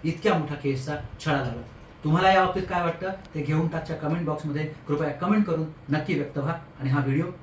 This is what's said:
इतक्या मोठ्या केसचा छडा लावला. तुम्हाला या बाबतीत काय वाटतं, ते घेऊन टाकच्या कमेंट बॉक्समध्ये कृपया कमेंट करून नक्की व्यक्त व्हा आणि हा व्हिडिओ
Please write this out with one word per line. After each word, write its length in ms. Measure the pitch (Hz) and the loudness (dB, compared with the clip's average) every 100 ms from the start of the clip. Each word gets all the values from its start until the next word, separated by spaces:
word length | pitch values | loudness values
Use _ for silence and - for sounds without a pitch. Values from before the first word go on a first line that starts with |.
इतक्या 300 | 160 160 214 | -2 0 2
मोठ्या 220 | 170 139 143 | 2 0 -2
केसचा 400 | 139 131 147 147 - - 156 | -2 -2 -4 -6 -8 -6 0
छडा 100 | 143 | 0
लावला. 260 | 120 117 - - - - | 0 -6 -10 -16 -20 -6
तुम्हाला 280 | 151 165 190 | 2 6 8
या 120 | 190 | 6
बाबतीत 180 | 185 190 | 4 0
काय 200 | 185 175 | -2 0
वाटतं, 280 | 170 160 185 190 - | 0 -2 -6 -6 -8
ते 80 | 156 | -6
घेऊन 260 | 143 156 160 | 0 2 2
टाकच्या 280 | 160 - 160 | -2 -6 -4
कमेंट 300 | 147 170 156 | -2 -2 -2
बॉक्समध्ये 440 | 147 156 143 151 - - | -4 -4 -4 -4 -8 -4
कृपया 200 | 147 151 | -2 0
कमेंट 380 | 143 180 208 190 | -2 2 4 4
करून 200 | 160 156 - - | 0 -2 -8 -2
नक्की 260 | 151 - | -2 2
व्यक्त 240 | 151 143 143 | -2 0 -2
व्हा 160 | 139 170 - - | -2 -4 -8 -6
आणि 100 | 135 | 0
हा 100 | 143 | 2
व्हिडिओ 200 | 131 139 175 - | 2 2 0 -6